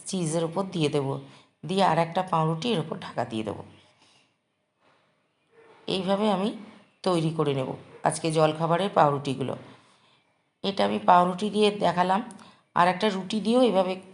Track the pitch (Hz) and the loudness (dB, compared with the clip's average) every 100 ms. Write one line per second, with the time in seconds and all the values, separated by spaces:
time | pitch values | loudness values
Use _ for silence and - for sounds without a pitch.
0 | - 185 156 165 165 175 190 175 147 143 | -8 -4 -2 -2 -2 -4 -4 -2 0 0
1 | 135 139 139 - _ _ 151 190 180 165 | -2 -6 -10 -20 _ _ -4 2 2 2
2 | 165 185 185 165 156 165 240 185 151 196 | 0 -2 -2 0 0 -2 -2 -4 -4 -10
3 | - - 120 113 107 92 - - _ _ | -8 -8 -6 -6 -6 -8 -14 -20 _ _
4 | _ _ _ _ _ _ _ _ _ _ | _ _ _ _ _ _ _ _ _ _
5 | _ _ _ _ _ _ - - - 185 | _ _ _ _ _ _ -20 -16 -6 -4
6 | 185 196 214 185 208 - - - _ _ | 0 0 2 0 -2 -6 -14 -20 _ _
7 | 190 170 160 160 143 139 131 - - - | 0 0 0 0 -2 -2 -4 -8 -14 -4
8 | 160 - 165 160 156 156 160 170 202 190 | -4 -2 -2 2 2 2 0 0 2 4
9 | 147 143 139 127 123 - - - _ _ | 4 2 -4 -4 -6 -8 -14 -20 _ _
10 | _ _ _ _ _ _ 196 196 202 208 | _ _ _ _ _ _ -6 -2 -2 2
11 | 202 180 180 185 208 202 208 202 175 175 | 6 6 4 0 -2 2 2 2 0 2
12 | 180 196 247 - - _ _ - 175 180 | 0 0 -4 -14 -20 _ _ 2 2 2
13 | 214 190 185 220 196 247 247 185 185 185 | 0 -2 -4 -4 2 4 4 4 0 -4
14 | - | -12